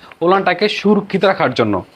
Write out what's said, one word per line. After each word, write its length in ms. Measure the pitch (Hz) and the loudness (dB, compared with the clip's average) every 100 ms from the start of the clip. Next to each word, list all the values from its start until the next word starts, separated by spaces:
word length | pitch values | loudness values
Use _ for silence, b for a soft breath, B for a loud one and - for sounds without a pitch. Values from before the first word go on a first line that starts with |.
| B - | B -4
ওলানটাকে 480 | 170 196 185 180 208 | 0 2 0 0 -2
সুরক্ষিত 560 | - 202 208 202 190 196 | -2 0 0 0 0 0
রাখার 280 | 185 147 | 2 -2
জন্য। 300 | 127 110 98 - | 0 -2 -2 -6